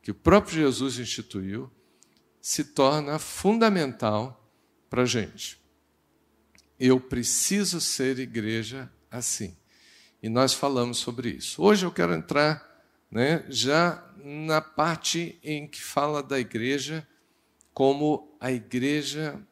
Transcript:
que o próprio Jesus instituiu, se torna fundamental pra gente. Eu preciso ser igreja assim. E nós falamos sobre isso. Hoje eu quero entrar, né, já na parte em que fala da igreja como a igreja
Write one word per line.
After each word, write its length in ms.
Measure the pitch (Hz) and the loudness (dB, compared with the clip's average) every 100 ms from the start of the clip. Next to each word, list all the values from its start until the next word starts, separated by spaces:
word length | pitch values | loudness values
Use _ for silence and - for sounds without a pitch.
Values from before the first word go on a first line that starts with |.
que 100 | - | -8
o 40 | 101 | 0
próprio 400 | - 196 202 160 | 6 6 6 2
Jesus 440 | 147 117 135 120 | 2 2 -2 -4
instituiu, 720 | 117 - 110 101 95 104 131 _ _ _ _ _ _ _ | -6 -8 -8 -8 -6 -8 -10 _ _ _ _ _ _ _
se 240 | - - | -6 -4
torna 540 | 147 - 135 151 143 156 | -4 4 4 4 -2 -6
fundamental 1300 | - - 190 226 226 190 143 120 113 107 127 - _ _ _ _ _ | -6 0 2 4 4 4 0 0 0 0 -2 -10 _ _ _ _ _
pra 180 | - 123 | 0 2
gente. 540 | 117 95 - - - _ _ _ _ _ _ _ _ _ _ _ _ | 0 -4 -10 -14 -14 _ _ _ _ _ _ _ _ _ _ _ _
Eu 200 | 127 127 | 4 4
preciso 840 | - 123 117 - - 202 190 170 | 2 -4 -2 0 0 0 0 -2
ser 380 | - - 131 131 | -4 -2 -2 -2
igreja 720 | 123 117 107 113 107 135 123 _ _ | -4 -4 -2 -4 -4 -10 -14 _ _
assim. 480 | 123 120 - 98 87 _ _ _ - _ _ | -8 -6 -4 -8 -12 _ _ _ -20 _ _
E 80 | 110 | -2
nós 240 | 117 131 | 2 2
falamos 460 | - 143 131 120 117 | 2 0 2 0 -2
sobre 300 | - 117 117 | -6 -4 -6
isso. 340 | 67 - - | -6 -10 2
Hoje 200 | 185 214 | 4 4
eu 80 | 180 | 2
quero 220 | - 170 | 0 0
entrar, 760 | 165 - 143 151 151 - _ _ _ _ | 0 0 2 2 0 -8 _ _ _ _
né, 340 | 107 131 160 - | 0 2 2 -2
já 580 | 127 120 151 175 - - - | -4 2 4 2 0 -14 -20
na 380 | 143 147 156 156 | -14 -10 -2 -2
parte 760 | 156 - 160 160 - 170 170 - | -2 -2 0 0 -2 -4 -4 -10
em 240 | 151 151 147 | -8 -8 -8
que 140 | - | -14
fala 400 | - - 147 147 | -4 -2 0 -2
da 180 | 123 139 | -2 -4
igreja 680 | 113 113 120 143 131 160 156 _ _ _ _ _ _ | -2 -4 -2 -2 -4 -10 -12 _ _ _ _ _ _
como 640 | - 135 139 151 147 - _ | 2 2 4 2 0 -4 _
a 120 | 127 | -4
igreja 920 | 127 113 123 135 151 139 147 156 170 208 | -4 -4 -4 0 -2 -4 -6 -8 -10 -18